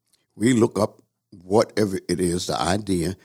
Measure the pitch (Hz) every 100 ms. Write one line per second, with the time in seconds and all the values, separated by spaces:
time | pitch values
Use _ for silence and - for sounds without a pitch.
0 | _ _ _ - 113 120 117 95 107 -
1 | _ _ _ 95 92 107 - - 107 95
2 | - 87 90 87 - 64 85 101 101 90
3 | 82 95